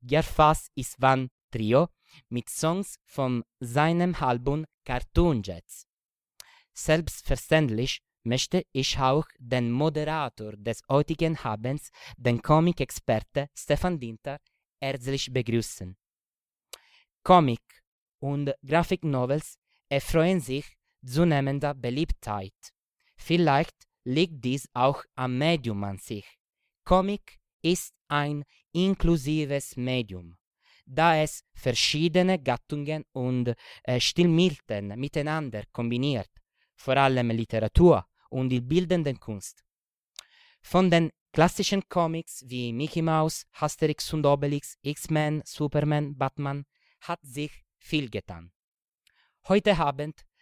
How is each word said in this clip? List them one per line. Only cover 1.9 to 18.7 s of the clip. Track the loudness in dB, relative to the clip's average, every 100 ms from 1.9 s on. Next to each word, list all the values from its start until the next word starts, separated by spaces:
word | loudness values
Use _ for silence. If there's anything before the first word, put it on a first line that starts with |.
| _ _ -20 -10
mit | -8 -8
Songs | -4 -2 -2 -4 -12
von | _ -4 -2 -2 -6 -12
seinem | -4 0 2 2 0 0
Album | -2 -2 -2 -4 -6 _
Cartoon | -8 -6 -2 2 4 2
Jets. | -2 -10 -14 -20 -20 _ _ _ _ _ -20 _ _
Selbstverständlich | -8 0 2 0 -8 -2 -2 2 2 2 0 -4 -6 _ _
möchte | -4 -2 0 -2 -2
ich | -4 -2 0
auch | 2 2 -2 _
den | -4 -2 0
Moderator | 0 0 -2 -4 -4 -6 -8 -14 -10
des | -6 -6 0
heutigen | 2 2 0 -2 -2
Abends, | -4 -4 -4 -6 -10 -20 -20 -4
den | 0 0
Comic-Experte | 4 4 4 2 -4 -6 -2 -2 0 -6 -6 -8
Stefan | -2 0 0 -4
Dinter, | -8 -12 -12 -14 _ _ _ -10
herzlich | -8 -6 -4 -4 -2
begrüßen. | -4 0 0 -2 -8 -14 -16 _ _ _ _ _ _ _ -20 _ _ _ _
Comic | 6 6 6 0 _ _ _ _ _ -12
und | -6 -4 -4 -6
Graphic | 0